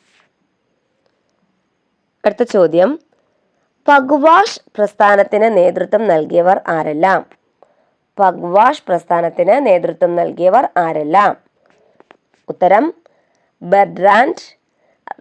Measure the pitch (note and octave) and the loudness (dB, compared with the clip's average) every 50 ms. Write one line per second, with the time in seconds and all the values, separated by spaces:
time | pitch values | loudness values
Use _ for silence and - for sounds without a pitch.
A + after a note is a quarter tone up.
0 | _ _ _ _ _ _ _ _ _ _ _ _ _ _ _ _ _ _ _ _ | _ _ _ _ _ _ _ _ _ _ _ _ _ _ _ _ _ _ _ _
1 | _ _ _ _ _ _ _ _ _ _ _ _ _ _ _ _ _ _ _ _ | _ _ _ _ _ _ _ _ _ _ _ _ _ _ _ _ _ _ _ _
2 | _ _ _ _ - G#3+ G3+ - A#3+ A#3 - G#3 F3+ D#3+ D#3 E3+ F3+ A3+ D4 E4 | _ _ _ _ -4 -4 -2 -2 -4 -2 0 2 2 2 2 2 0 0 -2 -6
3 | _ _ _ _ _ _ _ _ _ _ _ _ _ _ _ _ _ - C#4+ C#4+ | _ _ _ _ _ _ _ _ _ _ _ _ _ _ _ _ _ 2 2 2
4 | C4 C4 D4 D4 C4+ D#4+ D#4 F4+ G4+ A#4 - - _ _ _ - G#3 G3+ - - | 2 2 0 2 2 4 4 4 2 0 -4 -12 _ _ _ -4 -4 -4 -2 0
5 | G#3+ G3+ G#3 G3+ G3 G3 - G#3 G#3+ A3+ A3 F#3 F3 F3+ F3+ F#3 F3+ E3+ - F3+ | 2 2 4 2 2 0 0 0 0 2 2 2 2 2 0 -2 -4 -2 -2 -2
6 | F#3 G#3 E3+ D#3 D#3 D3 - F3 E3+ F3+ G3 - - - E3+ D#3+ D3+ D#3 D3+ D3+ | 0 0 0 -2 -2 -2 -2 0 2 2 0 0 -2 -4 -4 -4 -4 -6 -4 -2
7 | E3+ F#3+ F#3+ D#3+ - - _ _ _ _ _ _ _ _ _ _ _ _ _ _ | 0 0 0 0 -4 -8 _ _ _ _ _ _ _ _ _ _ _ _ _ _
8 | _ _ _ - G3 F#3 F3 - E3+ F3 F3 G3+ A3 B3+ D4+ D4+ - - F#3 E3+ | _ _ _ -2 0 0 0 -2 -4 -2 0 2 2 2 0 -2 -4 -4 -4 -4
9 | E3+ - F3 E3+ E3+ E3 E3 - F3 F3 G#3+ C4+ C#4+ A#3 F#3 F3 E3 F3 E3 E3 | -4 -2 -4 -2 -2 -4 -4 -2 0 0 0 0 2 2 0 0 0 -4 -4 -4
10 | F#3 F3 E3+ F3 E3+ D#3+ D3 C#3+ E3+ F3+ G3 B3 C#4+ - - - E3+ E3 D#3+ D#3 | -4 -2 -2 -2 -4 -4 -4 -2 0 0 2 2 0 -2 -2 -4 -4 -4 -4 -6
11 | D3+ D3 E3 G3 G#3 F#3 - - _ _ _ _ _ _ _ _ _ _ _ _ | -4 -2 0 2 2 0 -2 -6 _ _ _ _ _ _ _ _ _ _ _ _
12 | _ _ _ _ _ _ _ _ _ - - - F#3 F3 F#3+ G#3+ C#4 E4 - _ | _ _ _ _ _ _ _ _ _ -16 -6 -2 0 2 2 2 0 -2 -6 _
13 | _ _ _ _ _ _ _ _ _ _ _ _ - F3 F#3 G3+ G3+ E3+ E3+ F3+ | _ _ _ _ _ _ _ _ _ _ _ _ -6 -2 0 0 0 0 -2 -2
14 | F3+ G3 G3+ G#3+ B3+ D4+ - - - - _ _ _ _ _ _ _ _ _ _ | 0 2 2 2 2 0 -4 -8 -14 -20 _ _ _ _ _ _ _ _ _ _
15 | _ - - - | _ -20 -20 -20